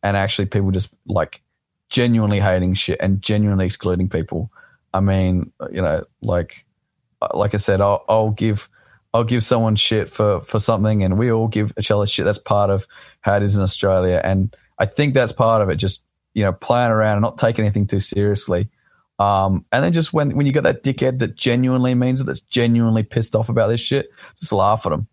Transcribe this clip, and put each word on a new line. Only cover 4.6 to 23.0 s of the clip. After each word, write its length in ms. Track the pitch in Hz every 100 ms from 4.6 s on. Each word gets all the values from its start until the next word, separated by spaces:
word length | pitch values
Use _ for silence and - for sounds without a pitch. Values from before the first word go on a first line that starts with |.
| - _ _
I 60 | 95
mean, 520 | 98 95 92 90 - _ -
you 100 | -
know, 220 | 87 78 - _
like, 440 | 107 87 85 - _ _ _ _ _ _ -
like 200 | 73 104
I 20 | 104
said, 240 | 101 98
I'll, 240 | 101 101 -
I'll 220 | 110 110
give, 380 | 104 113 104 - _ _ _ _
I'll 120 | 113
give 180 | 113 123
someone 320 | 110 120 113
shit 340 | 107 - 110 -
for, 320 | - 107 95
for 180 | - 110
something, 420 | 104 110 107 107
and 160 | 95 95
we 140 | 120
all 160 | 113 113
give 240 | 107 107 -
each 120 | 107
other 160 | 104 104
shit. 180 | -
That's 140 | 127 104
part 320 | - 104 101
of 160 | 98 - - - _
how 140 | - 101
it 60 |
is 140 | 101 101
in 60 |
Australia. 580 | 95 - 98 95 90 90
And 320 | - 95 95 - _ -
I 80 | 110
think 280 | - 147
that's 180 | 131 120
part 300 | - 113 113
of 60 | 98
it, 80 | 78
just, 240 | 92 - _ _ _
you 120 | 110
know, 80 | 101
playing 380 | 92 - 120 120
around 240 | 110 107 104
and 60 |
not 140 | 113 -
taking 280 | 117 113
anything 240 | 107 98 98
too 120 | 98
seriously. 680 | - 101 104 101 - 90 107 _ _ _ _ -
Um, 480 | 101 98 98 95 -
and 120 | 120
then 80 | 165
just 200 | 165 156
when, 240 | 156 147 135
when 100 | 143
you 60 |
got 100 | 139
that 220 | 135 -
dickhead 340 | 135 131 131 127
that 160 | 117
genuinely 600 | 113 127 120 127 127 127 123
means 240 | 127 131
it, 40 |
that's 160 | 131 -
genuinely 600 | _ - 117 117 117 110